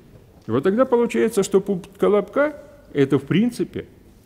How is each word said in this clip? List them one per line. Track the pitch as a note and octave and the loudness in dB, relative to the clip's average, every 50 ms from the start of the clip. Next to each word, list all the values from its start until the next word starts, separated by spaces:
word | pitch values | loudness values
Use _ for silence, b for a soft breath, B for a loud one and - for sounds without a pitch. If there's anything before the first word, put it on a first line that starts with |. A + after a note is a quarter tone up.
| - - - - - - - - - | -20 -20 -20 -20 -20 -20 -20 -16 -8
И | - | -4
вот | A2+ C3 C#3 | -2 0 0
тогда | F#3+ G3 A#3 C4 | 0 2 2 2
получается, | B3+ B3 A#3+ A#3+ A#3 - A3+ A#3 A3 - G3 F#3+ | 2 2 2 2 0 0 0 0 0 0 0 0
что | - - F#3+ | 2 0 0
путь | G3 - G3+ F3 - - - - | 0 0 -4 -6 -8 -12 -6 -2
Колобка — | F#3+ F#3 G#3 G#3 G3 - - C4 C#4+ D4+ D4 - - - - - - - - | 0 2 2 2 0 0 0 0 0 0 -2 -8 -16 -20 -20 -20 -20 -6 -2
это, | C#3+ C#3 C3+ D3+ C3 | 0 2 2 2 0
в | - | 0
принципе, | - C#3 F3+ A3+ B3 A#3+ - F3 - - F#2 - - - - - - - - _ | 0 0 0 0 0 -2 -4 -6 -8 -8 -10 -14 -14 -18 -20 -20 -20 -20 -20 _